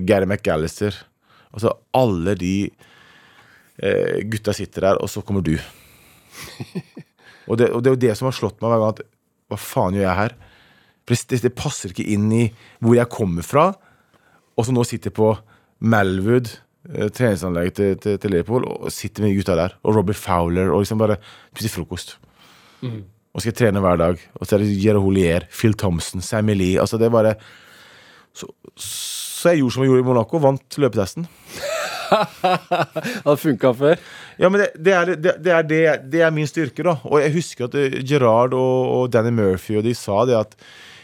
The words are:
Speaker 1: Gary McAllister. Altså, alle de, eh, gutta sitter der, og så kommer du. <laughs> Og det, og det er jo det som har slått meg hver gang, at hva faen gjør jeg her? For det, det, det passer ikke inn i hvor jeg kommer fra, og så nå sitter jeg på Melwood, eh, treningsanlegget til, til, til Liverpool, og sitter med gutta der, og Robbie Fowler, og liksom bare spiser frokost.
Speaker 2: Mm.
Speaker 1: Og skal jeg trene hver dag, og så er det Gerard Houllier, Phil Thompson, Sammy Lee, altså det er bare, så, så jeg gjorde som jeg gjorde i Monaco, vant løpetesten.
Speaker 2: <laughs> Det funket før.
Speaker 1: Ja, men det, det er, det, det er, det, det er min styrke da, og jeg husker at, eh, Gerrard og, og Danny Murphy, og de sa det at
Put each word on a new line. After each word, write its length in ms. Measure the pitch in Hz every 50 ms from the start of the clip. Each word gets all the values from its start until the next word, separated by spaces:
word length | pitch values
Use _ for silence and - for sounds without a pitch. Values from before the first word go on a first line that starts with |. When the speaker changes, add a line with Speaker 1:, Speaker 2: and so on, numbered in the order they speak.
| 92
Speaker 1:
Gary 220 | 92 104 98 95
McAllister. 680 | 92 104 - - 98 82 78 78 82 - - 104 104 104 - - _ _ _ _ _ _ _ _ _ -
Altså, 180 | 104 107 113 - - _ _ -
alle 400 | 127 131 117 95 85 82 95 104
de, 340 | 90 87 90 95 98 101 - - _ - _ _ _ _ _ - - _ _ _ _ _ _ _ _ _ _ _ - -
eh, 380 | 98 98 95 92 87 90 92 95 107
gutta 240 | 110 107 - 104 98
sitter 280 | - 98 - - 82 80
der, 140 | 95 98 -
og 80 | - 98
så 140 | - 104 -
kommer 180 | - 101 98 85
du. 140 | 80 78
<laughs> 1900 | - - - - - - _ _ _ _ _ _ _ _ _ - - - - - - - - - - - - _ - - _ _ _ _ - - - _ -
Og 80 | 113 110
det, 120 | 123 - -
og 100 | 120 120
det 60 | 135
er 40 | 135
jo 40 | 127 127 120
det 80 | 107
som 100 | - 127 131
har 40 | 123
slått 240 | - - 101 - -
meg 100 | 110 113
hver 80 | 117 113
gang, 120 | 107 110 104
at 60 | - - - _ _ _ _ _ _ _ _
hva 60 | 101 104
faen 360 | - - - 135 107 92 95
gjør 80 | 101 98
jeg 100 | 92 90
her? 180 | 92 104 120 120 - - - _ _ _ _ _ _ _ _ _ _ _ -
For 60 | 120
det, 80 | - - -
det, 80 | 131 120 113
det 120 | 123 -
passer 340 | - - 147 - - - 95
ikke 140 | 90 - -
inn 220 | - 104 101 107 107 110
i 200 | 113 120 107 113 - - - - _
hvor 160 | 120 117 120
jeg 140 | 120 120 120
kommer 320 | - - 113 92 85 85 82
fra, 220 | - - 143 165 190 196 - _ _ _ _ _ _ _ _ _ _ _ _ _ _ _
og 100 | - 113
så 40 | 117
nå 140 | 131 120 120
sitter 240 | - 120 110 - 101
jeg 60 | -
på 160 | - 110 107 110 107 - _ _ _ _ _ _ _ -
Melwood, 680 | 113 117 107 101 95 95 95 95 110 120 127 123 113 - - _ _ _ _ _ - -
eh, 140 | - 104 107
treningsanlegget 640 | - - 127 117 98 82 85 92 87 85 87 92 -
til, 220 | - 101 98 95 -
til, 200 | - 107 101 95 -
til 80 | 104
Liverpool, 380 | 92 85 82 - 117 127 - -
og 220 | - - - - -
sitter 300 | - - 101 - - 104
med 80 | 104 98
gutta 220 | 98 92 - 90 82
der, 160 | 85 95 - _ -
og 140 | - 107
Robbie 180 | 110 95 95 101
Fowler, 560 | - - - 92 85 85 85 85 92 92 98
og 140 | 73 98 101
liksom 180 | - 113 107 110
bare 160 | 107 104 92 - - - - - _ _
spiser 180 | - 104 110 -
frokost. 400 | 90 80 - 90 90 - - - - - _ _ _ _ _ _ _ _ _ _ _ -
Speaker 2:
Mm. 200 | 123 117 110 98 - _ _ _ _ _
Speaker 1:
Og 60 | - 101
skal 80 | 117
jeg 80 | 110 - 123
trene 180 | 107 95 101 95
hver 160 | 90 87 82
dag, 240 | 82 85 90 87 - - _ -
og 80 | -
så 80 | - 107
er 80 | 98 104
det 160 | 104 101 95
Gerard 240 | 98 107 107 101 98
Houllier, 460 | 95 98 98 92 82 82 90 - -
Phil 240 | - - - 113 107
Thompson, 480 | - - 95 85 80 - - - 92 85
Sammy 320 | - - 107 107 107 104
Lee, 240 | 98 92 90 92 -
altså 220 | - 107 - 110 113
det 60 | 113
er 60 | 117 113
bare, 160 | 107 110 110 - - - - - - - - - - - - - - - - - _ _ _
så, 140 | - - - - _ - - _
så 720 | - - 98 - - - - - - - - - - - 175 180
jeg 80 | 156 135
gjorde 100 | 123 -
som 80 | 127 135
jeg 80 | 135
gjorde 160 | 131 127 127
i 40 | 127 127
Monaco, 260 | 120 110 - - 165
vant 400 | 143 135 139 131 - _ - -
løpetesten. 480 | 143 127 104 110 95 90 - 165 170 - - - - - - - - 587 640 640 - - - - - -
Speaker 2:
<laughs> 0 |
Det 1300 | - 214 202 - - - - 185 180 175 - - 180 165 160 - - 156 - 226 247 214 - 143 147 135
funket 380 | - 160 131 - - 131 120 120
før. 220 | 143 147 170 - - - - - - - - -
Speaker 1:
Ja, 80 | 165 185
men 100 | 196 202 202
det, 60 | - - 156 160
det 100 | 190 196
er, 140 | 180 170 175 180
det, 180 | 151 151 180 - - 156
det 80 | 180 170
er, 120 | 165 160 151
det, 120 | 156 160 160 156 147 127 131 131
det 120 | 143 165 165
er 80 | 160 156
min 140 | 151 151 139
styrke 340 | - 165 156 127 - - 156
da, 140 | 180 165 123 113
og 140 | 143 139 147 143
jeg 120 | 151 143
husker 320 | 175 151 - - - 120 123
at, 60 | - 143
eh, 200 | 143 135 131 123 135
Gerrard 520 | 131 147 143 131 113 110 117 123 131 131
og, 220 | 127 131 131 127 131 131 127 123
og 140 | 123 127 123 117
Danny 180 | 117 110 120
Murphy, 460 | 120 113 104 95 92 92 - - 107 107
og 60 | 107
de 60 | 120 120
sa 280 | - - - 98 101 120
det 100 | 131 120 110
at 180 | 107 - - _ - - - - - - - -